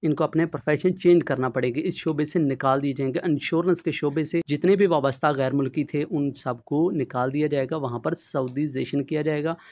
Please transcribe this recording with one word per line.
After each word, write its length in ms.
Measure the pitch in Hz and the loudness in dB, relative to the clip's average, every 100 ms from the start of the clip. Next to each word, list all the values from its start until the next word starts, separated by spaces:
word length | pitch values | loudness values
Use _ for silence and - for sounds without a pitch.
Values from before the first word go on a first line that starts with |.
इनको 200 | 156 147 | -2 2
अपने 220 | 151 160 165 | 0 2 0
प्रोफेशन 460 | - - 151 185 | -2 0 0 0
चेंज 280 | 185 175 175 | 2 6 6
करना 260 | - 127 127 | 4 0 0
पड़ेगी, 320 | 127 127 127 | 0 0 -2
इस 160 | 175 - | -4 -4
शोबे 260 | 160 147 151 | -2 0 0
से 140 | 175 | 0
निकाल 420 | 143 131 139 139 | 0 2 2 2
दिए 120 | 139 | 0
जाएंगे। 260 | 131 135 147 175 | -2 -2 -2 -2
इंश्योरेंस 560 | 143 - 165 170 175 | -2 0 0 2 0
के 100 | 165 | -2
शोबे 300 | - 147 147 151 | -2 -2 0 -2
से 160 | 170 156 | -2 -2
जितने 280 | 147 185 196 | 0 4 4
भी 120 | 196 | 4
वाबस्ता 440 | 156 139 131 151 | 4 2 2 0
गैर 200 | 135 131 | 2 0
मुल्की 300 | 139 135 151 139 | 0 -2 -2 -4
थे 160 | 143 151 | -4 -4
उन 240 | 151 143 135 | -2 -4 -4
सबको 440 | 131 120 - 143 170 | -6 -8 -2 0 0
निकाल 380 | 175 123 127 127 | 0 -2 -2 -2
दिया 160 | 143 151 | 0 0
जाएगा, 300 | 143 135 160 | 0 -2 -4
वहाँ 220 | 131 120 | -4 -4
पर 140 | 156 165 | -4 -4
सऊदीजेशन 880 | - 147 131 131 151 131 127 143 | -4 -4 -2 -2 -4 -4 -4 -4
किया 180 | 139 151 | -2 -2
जाएगा, 320 | 151 151 156 170 - | -2 -2 -2 -6 -12